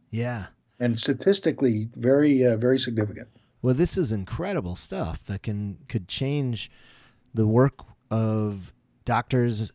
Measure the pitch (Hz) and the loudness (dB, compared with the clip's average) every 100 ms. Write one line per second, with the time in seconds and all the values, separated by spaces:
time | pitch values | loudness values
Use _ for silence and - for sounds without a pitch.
0 | - 110 120 120 90 _ _ - 123 113 | -10 -6 -4 -6 -10 _ _ -4 -2 0
1 | - 135 190 196 165 131 131 110 110 120 | -2 0 2 2 0 0 0 0 -4 -2
2 | 117 139 151 135 123 110 123 131 123 110 | 2 4 4 4 4 2 2 2 0 -2
3 | 104 - - _ _ _ 127 127 175 196 | -4 -6 -16 _ _ _ 0 2 2 0
4 | 131 107 92 123 185 185 87 90 - 190 | -2 -2 -6 -6 -4 -4 -4 -8 -8 -6
5 | 92 78 - 98 - 104 101 95 - 113 | -6 -6 -8 -8 -6 -6 -6 -10 -8 -8
6 | 87 - 135 147 131 113 - - - - | -6 -6 -2 -2 -2 -4 -8 -18 -20 -20
7 | _ _ _ 110 107 113 135 - - - | _ _ _ 2 4 6 4 2 -18 -18
8 | - 113 110 110 107 98 92 - _ _ | -4 0 2 0 -2 -4 -12 -20 _ _
9 | - 117 - 127 120 107 113 | -2 -2 2 2 2 0 -4